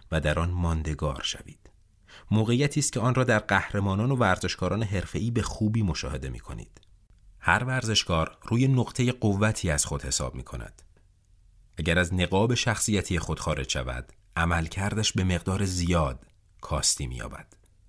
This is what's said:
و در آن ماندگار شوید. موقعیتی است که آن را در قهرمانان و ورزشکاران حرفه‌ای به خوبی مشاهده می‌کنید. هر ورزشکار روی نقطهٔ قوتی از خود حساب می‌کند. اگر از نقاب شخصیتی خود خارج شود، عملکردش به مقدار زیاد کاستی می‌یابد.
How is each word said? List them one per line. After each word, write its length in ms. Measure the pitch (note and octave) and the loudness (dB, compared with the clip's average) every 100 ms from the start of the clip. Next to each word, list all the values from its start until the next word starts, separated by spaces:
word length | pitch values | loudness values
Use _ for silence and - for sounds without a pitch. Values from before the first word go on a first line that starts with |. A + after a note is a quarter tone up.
| - | -6
و 80 | D#2+ | -2
در 180 | D2+ D2+ | 0 0
آن 120 | E2+ | 0
ماندگار 720 | F2+ E2+ D#2+ D#2 D2 D2+ C2+ | 0 0 0 -2 -4 -4 -4
شوید. 460 | - - - - - _ _ _ _ - - | -6 -8 -12 -20 -20 _ _ _ _ -20 0
موقعیتی 500 | G#2+ A2 A#2+ C#3+ D3 | 2 4 2 2 0
است 120 | C#3 | -2
که 80 | - | 0
آن 140 | A2+ | 2
را 100 | B2+ | 2
در 140 | B2 A2 | 4 2
قهرمانان 720 | - G2 - G2+ G2+ F#2+ A#2+ | 2 0 0 0 0 2 2
و 60 | C3+ | 2
ورزشکاران 680 | A2 F2+ F#2 - F2+ G2 | 2 2 0 -4 -2 -2
حرفه‌ای 480 | G#2+ G2 D#2+ E2 A2 | -2 -2 -4 -4 -2
به 120 | A2+ | -2
خوبی 400 | G2 - G#2+ A2+ | -2 -2 0 2
مشاهده 460 | G2+ D2+ - C#2 C2 | 0 -2 -4 -6 -8
می‌کنید. 520 | B1 - A1 - - - - _ - - - | -10 -12 -14 -14 -20 -20 -20 _ -20 -20 -6
هر 240 | - F2+ | 2 2
ورزشکار 760 | B2+ B2+ A2 G#2 - E2+ D#2+ - | 2 -2 0 0 2 0 0 -4
روی 260 | - A#2 C3+ | -2 2 4
نقطهٔ 440 | C3 A2+ - A#2+ | 4 2 0 0
قوتی 580 | A#2+ A2 G2 G#2+ A2 F2+ | 2 2 4 2 2 0
از 140 | D2 | 0
خود 180 | - C#2+ | 0 -4
حساب 320 | C2 - C2 | -4 -4 -4
می‌کند. 480 | C2 B1+ B1 A1 - - - _ _ _ _ - - - - | -8 -10 -12 -12 -16 -20 -20 _ _ _ _ -20 -20 -18 -4
اگر 220 | E2 E2+ | 0 2
از 160 | F2 | 2
نقاب 400 | F2+ F2 F#2+ A2+ | 2 2 4 4
شخصیتی 640 | A#2+ - G#2+ - G2+ - F2 | 2 0 0 2 0 2 -2
خود 220 | - D#2 | -2 -4
خارج 300 | - D2 C2 | -2 -4 -2
شود، 420 | C#2+ B1+ B1 - - _ - | -4 -4 -8 -12 -18 _ -2
عملکردش 760 | E2+ E2+ D#2+ - G2 G2+ G#2+ | 0 2 -2 -2 -2 0 0
به 120 | - | 2
مقدار 400 | F#2 F2 F2+ F#2+ | 2 2 0 0
زیاد 640 | G2 F2+ E2+ F2 D2 B1 - _ _ - | 0 0 2 2 2 -2 -12 _ _ -20
کاستی 460 | - C#2+ - - C2 | -6 -2 0 -2 -4
می‌یابد. 400 | B1 A#1 - - - _ _ | -8 -10 -12 -18 -20 _ _